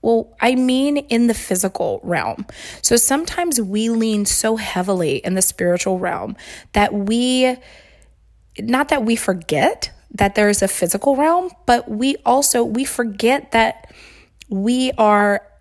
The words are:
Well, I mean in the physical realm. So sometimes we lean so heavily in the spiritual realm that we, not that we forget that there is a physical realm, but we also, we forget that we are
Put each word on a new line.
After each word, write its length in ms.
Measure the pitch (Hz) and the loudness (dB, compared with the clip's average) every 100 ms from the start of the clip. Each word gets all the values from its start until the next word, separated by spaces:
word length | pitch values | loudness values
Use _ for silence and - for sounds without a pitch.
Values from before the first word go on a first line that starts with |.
Well, 340 | 220 226 - - | 2 0 0 -2
I 160 | 240 254 | 0 2
mean 420 | 254 262 285 285 | 2 2 0 -2
in 300 | 277 233 240 | 0 2 2
the 60 | |
physical 640 | 220 - 180 185 - 165 98 | 0 -2 -2 -2 -2 -4 -4
realm. 420 | - - - - - - - - | -4 -4 -4 -8 -12 -16 -18 -6
So 140 | - 240 | 0 2
sometimes 640 | - 269 339 - 349 247 | 2 0 -2 -4 -2 -2
we 300 | 196 208 226 | -2 -2 0
lean 360 | 226 226 208 202 | 0 0 0 0
so 300 | - 220 226 | 0 0 -2
heavily 640 | 202 - 185 185 160 135 | -4 -4 -2 0 0 -2
in 160 | - | -2
the 80 | 185 | 0
spiritual 580 | 190 - 180 175 196 185 | -2 0 -2 0 -2 -2
realm 360 | 185 175 190 - - - - | -4 -6 -8 -12 -16 -20 -4
that 200 | 208 202 | 0 0
we, 640 | 208 196 233 247 254 254 254 - - - _ _ _ _ _ _ - | 0 -2 0 2 2 2 0 -12 -20 -20 _ _ _ _ _ _ -10
not 300 | 220 254 277 | -2 -2 0
that 140 | 285 | 0
we 120 | 226 226 | 0 -2
forget 760 | - 185 - 151 302 453 - - _ | -2 -4 -2 0 0 0 -10 -12 _
that 240 | - 202 208 | -2 0 2
there 140 | 208 | 2
is 120 | 202 | 2
a 60 | 196 | 0
physical 480 | - 170 214 277 269 | 0 -2 0 0 2
realm, 360 | 302 349 370 - - | 2 2 -2 -6 2
but 240 | 240 - | 2 2
we 260 | 214 262 285 - | -2 -2 0 2
also, 380 | - 190 247 | 2 2 0
we 220 | 233 220 269 | 0 -2 -4
forget 680 | - 233 202 220 277 277 | -4 -4 0 0 0 0
that 420 | 226 220 - - - - - _ _ - | 2 2 -2 -18 -20 -20 -20 _ _ -8
we 420 | 196 208 254 254 | -4 0 0 0
are 520 | - 214 208 208 202 - _ | 2 4 6 4 0 -4 _